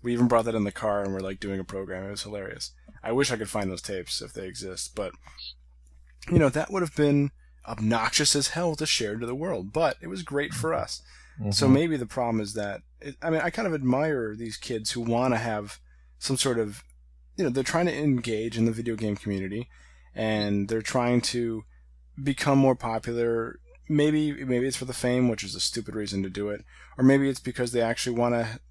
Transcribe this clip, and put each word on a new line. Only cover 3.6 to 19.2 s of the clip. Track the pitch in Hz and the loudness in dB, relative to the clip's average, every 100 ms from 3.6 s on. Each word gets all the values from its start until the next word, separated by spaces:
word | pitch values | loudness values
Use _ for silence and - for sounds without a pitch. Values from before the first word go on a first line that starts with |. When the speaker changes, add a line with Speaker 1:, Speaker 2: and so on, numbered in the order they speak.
| 98 | -4
Speaker 1:
those | 92 | -4
tapes | - 98 87 - | -6 -8 -6 -8
if | - | -8
they | - 95 | -10 -10
exist, | - 104 92 - | -10 -10 -10 -10
but, | - 98 - - - - - - - - - - - - | -6 -8 -8 -20 -18 -18 -18 -20 -20 -20 -20 -20 -18 2
you | 170 | 6
know, | 147 | 6
that | 135 - | 4 -2
would | 196 | -2
have | 170 - | -2 2
been | 147 143 143 - - - - | 4 4 2 -2 -20 -20 -12
obnoxious | 110 110 113 113 - 147 147 | -2 2 2 2 2 2 2
as | 135 | 0
hell | - 175 151 | -2 -2 -2
to | 151 | 0
share | - 110 107 | 0 0 -4
to | 117 | -6
the | 127 | -6
world, | 170 131 92 | -4 -4 -4
but | 131 160 - | 2 2 0
it | 170 | -8
was | 190 | -10
great | 165 143 147 | -4 -4 -2
for | 147 160 | -2 -2
us. | 160 - - - - - - 107 | -2 -4 -10 -14 -20 -20 -8 -2
So | 101 139 | 2 6
Speaker 2:
Mm-hmm. | |
Speaker 1:
maybe | 135 170 151 | 6 6 0
the | 117 | -4
problem | - 120 113 | -2 0 0
is | 104 107 | -2 -4
that, | 101 98 - _ | -6 -8 -14 _
it, | 147 135 | -16 -8
I | 165 | -2
mean, | 160 | 0
I | 170 | 0
kind | 170 220 | -2 -2
of | |
admire | 156 131 127 156 143 110 107 | 0 2 2 2 0 -2 -6
these | 117 110 | -10 -10
kids | - 117 110 | -6 -6 -4
who | 123 | -4
wanna | 117 117 127 117 | 0 2 2 2
have | 117 107 104 - - - - - | 0 -4 -4 -12 -20 -20 -20 -10
some | - 135 | -4 0
sort | 139 120 | 0 0
of, | 107 104 - - - - - - | -2 -4 -18 -20 -20 -20 -20 -2
you | 170 | 0
know, | |
they're | 127 | 0
trying | 131 160 175 | 0 2 2
to | 143 | 2
engage | 147 127 113 107 113 113 | 2 2 0 -2 -2 2
in | 113 | 0
the | |
video | 110 117 110 | 2 -4 -4
game | 110 | -2
community, | 101 | -4